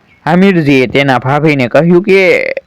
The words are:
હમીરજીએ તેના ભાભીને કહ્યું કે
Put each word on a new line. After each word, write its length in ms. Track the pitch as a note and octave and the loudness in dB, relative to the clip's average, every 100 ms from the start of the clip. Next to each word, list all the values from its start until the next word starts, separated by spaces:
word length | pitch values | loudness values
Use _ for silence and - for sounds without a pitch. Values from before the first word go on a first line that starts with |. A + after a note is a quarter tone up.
| _ _ D3+ | _ _ -2
હમીરજીએ 600 | F3 G3 F3 C#3+ C3+ A#2+ | 2 2 2 0 0 0
તેના 300 | C3 C#3 B2 | 0 0 -2
ભાભીને 500 | C3 C#3+ D#3 C#3+ A#2+ | -2 -2 0 -2 -2
કહ્યું 360 | C#3 E3+ F3 | 0 2 2
કે 500 | G#3 F#3+ F#3 G#2+ G1+ - | 2 2 2 0 -2 -8